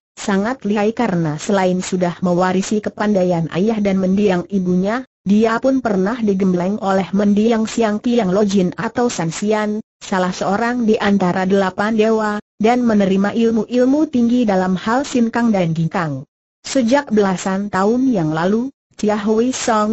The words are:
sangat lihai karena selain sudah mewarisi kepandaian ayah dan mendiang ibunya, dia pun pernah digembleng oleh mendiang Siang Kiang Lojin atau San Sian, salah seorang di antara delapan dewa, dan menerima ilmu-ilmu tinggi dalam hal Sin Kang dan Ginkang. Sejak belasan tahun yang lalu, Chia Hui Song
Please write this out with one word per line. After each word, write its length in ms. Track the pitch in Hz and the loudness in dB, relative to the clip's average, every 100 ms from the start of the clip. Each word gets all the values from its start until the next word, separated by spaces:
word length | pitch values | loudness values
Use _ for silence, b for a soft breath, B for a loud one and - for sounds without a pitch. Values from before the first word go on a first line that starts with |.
| _ | _
sangat 480 | - - 196 208 269 | -10 -2 -2 -2 -4
lihai 320 | 202 208 208 | -4 0 -2
karena 480 | 226 233 180 160 147 | 0 -2 0 -2 -4
selain 400 | - 196 185 180 | -2 0 2 0
sudah 400 | - 185 175 165 | -2 -2 -2 -2
mewarisi 560 | 185 175 185 185 196 214 | 0 2 2 0 -2 -4
kepandaian 720 | 208 - 208 202 180 170 165 | -4 -4 0 2 2 0 -2
ayah 320 | 160 214 220 | -2 0 0
dan 160 | 202 190 | 0 0
mendiang 480 | 185 196 208 180 175 | 0 2 2 0 -2
ibunya, 560 | 202 180 180 196 240 262 _ - | -2 0 0 0 -4 -8 _ 0
dia 320 | 208 220 226 | 2 2 2
pun 240 | 262 269 | 0 0
pernah 400 | 233 196 190 247 | 0 0 0 0
digembleng 560 | 214 190 196 175 180 214 | 0 0 0 0 -2 -2
oleh 320 | 196 190 190 | -2 0 0
mendiang 560 | 196 208 208 220 226 220 | 0 2 2 2 0 -2
Siang 320 | - 226 208 | -2 -2 0
Kiang 320 | 247 233 185 | 0 0 0
Lojin 480 | 190 208 196 180 - | 0 2 2 0 -2
atau 320 | 226 - 240 | -6 -2 -2
San 240 | - 165 | -2 -6
Sian, 480 | - 208 214 214 208 - _ | -4 -2 0 -2 -6 -10 _
salah 320 | - 190 180 | -4 -2 -2
seorang 560 | - - 202 233 247 220 | -2 -2 0 -2 0 0
di 80 | 220 | 2
antara 480 | 208 202 180 185 185 | 2 2 0 0 0
delapan 480 | 196 185 190 208 226 | 0 0 -2 -2 0
dewa, 400 | 220 220 214 208 - - | 2 0 -2 -6 -10 -2
dan 240 | 214 247 240 | 0 2 2
menerima 480 | 208 196 190 202 | 2 2 2 0
ilmu-ilmu 720 | 226 226 226 - 247 254 285 311 | 2 2 0 0 2 2 2 2
tinggi 400 | 247 233 247 220 | 0 2 2 2
dalam 320 | 190 185 185 | 2 0 -2
hal 240 | - 247 | 0 -2
Sin 320 | 285 254 233 | 0 0 0
Kang 160 | 233 233 | 0 0
dan 240 | 196 170 | 2 0
Ginkang. 560 | 160 165 202 160 139 - _ _ _ | 0 -2 -2 -4 -6 -12 _ _ _
Sejak 480 | - 269 226 285 277 | -4 -2 2 0 2
belasan 640 | 214 196 180 196 190 208 | 0 2 0 -4 -4 -4
tahun 400 | 185 196 247 262 | -2 0 2 2
yang 160 | 220 156 | 0 0
lalu, 400 | 160 180 220 262 - _ | 0 0 0 -4 -10 _
Chia 240 | - 208 214 | -4 -2 0
Hui 320 | 208 220 247 | 0 2 0
Song 400 | 254 - 214 214 | -2 0 0 2